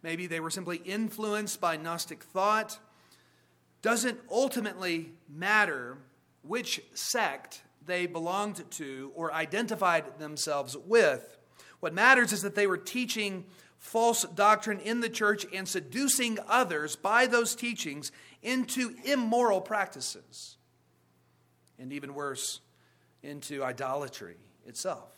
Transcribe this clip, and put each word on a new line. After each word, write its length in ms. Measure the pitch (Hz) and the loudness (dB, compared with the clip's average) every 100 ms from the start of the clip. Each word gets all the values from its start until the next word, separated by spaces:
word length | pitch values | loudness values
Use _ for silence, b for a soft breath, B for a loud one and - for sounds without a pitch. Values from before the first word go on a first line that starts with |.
Maybe 240 | 165 165 180 | -6 -6 -4
they 140 | 165 | -4
were 100 | 160 | -4
simply 260 | 185 175 175 | -6 -6 -6
influenced 760 | 175 202 220 220 214 208 208 - | -6 -4 -4 -4 -2 -2 -4 -2
by 180 | 175 160 | -2 -2
Gnostic 440 | 165 170 - 156 | -4 -6 -6 -10
thought. 560 | - 190 196 214 214 - b b b b b b b b _ _ | -8 0 2 2 0 -10 b b b b b b b b _ _
Doesn't 400 | 214 233 247 240 - | 0 2 0 -4 -4
ultimately 840 | 208 269 247 214 180 185 165 165 - - | 0 0 0 -4 -4 -2 -2 -4 -16 -18
matter 680 | 147 185 214 196 139 120 135 135 _ _ _ | -6 2 4 4 0 -8 -14 -20 _ _ _
which 400 | 143 226 - - - | -6 -6 -4 -6 -6
sect 720 | - - 247 196 131 - - _ _ | -8 -2 0 0 -2 -12 -20 _ _
they 220 | - 180 175 | -4 -2 -2
belonged 640 | 170 170 190 208 170 160 | -2 -2 -2 -2 -6 -12
to 380 | - 143 131 135 | -10 -8 -8 -10
or 180 | - 165 | -6 -2
identified 880 | 156 160 185 233 214 185 165 151 - | -2 0 -2 -2 2 4 4 0 -10
themselves 580 | 151 151 - 143 127 139 | -10 -6 -2 -2 -2 -8
with. 600 | 170 226 175 127 - - _ B B B | 4 6 6 4 -6 -20 _ B B B
What 140 | 170 | -6
matters 380 | 170 233 262 240 | 4 8 8 6
is 100 | 208 | 0
that 120 | 196 | -2
they 120 | 202 202 | 2 2
were 100 | 185 | 2
teaching 680 | - 247 247 220 202 190 175 B B B | -4 -4 -4 -2 -4 -6 -12 B B B
false 460 | - 226 233 233 | -4 4 4 4
doctrine 560 | 180 170 202 214 220 202 | 0 4 6 6 4 -4
in 200 | 208 233 | -2 -2
the 80 | 233 | -2
church 380 | 226 208 202 - | 2 2 2 -2
and 140 | 185 190 | -8 -4
seducing 720 | 185 143 180 277 - 240 220 - | -6 -4 -2 2 2 0 -2 2
others 480 | 233 226 156 151 | 4 4 0 -4
by 320 | - 196 226 254 | -4 2 4 6
those 300 | 233 233 - | 4 2 -2
teachings 560 | 240 226 160 143 147 B B B | -4 -4 -6 -8 -12 B B B
into 520 | 220 254 247 254 240 - | -2 -2 0 -2 -4 -4
immoral 560 | 254 277 226 240 240 190 | 0 0 4 4 4 4
practices. 1000 | 190 214 190 - - 92 - - - - _ _ _ _ _ _ _ _ _ _ _ _ | 0 -2 -2 -6 -10 -10 -16 -20 -20 -20 _ _ _ _ _ _ _ _ _ _ _ _
And 140 | 131 | -12
even 220 | 143 139 | -12 -10
worse, 460 | 139 143 127 - - _ b b b b b | -8 -6 -6 -6 -8 _ b b b b b
into 400 | 143 143 - 143 | -14 -12 -8 -4
idolatry 720 | 131 123 131 139 139 - 92 85 - _ - | -4 -4 -4 -4 -6 -10 -16 -18 -20 _ -16
itself. 440 | - 185 165 - | -8 -6 -6 -10